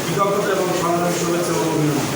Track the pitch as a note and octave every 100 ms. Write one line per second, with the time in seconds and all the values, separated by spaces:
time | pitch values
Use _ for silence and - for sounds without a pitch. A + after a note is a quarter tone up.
0 | - G3 G3+ G3+ G3+ F#3 F3+ F3 E3+ E3+
1 | F3 E3+ E3+ E3+ E3 E3 D#3+ D3+ D3+ C#3+
2 | B2+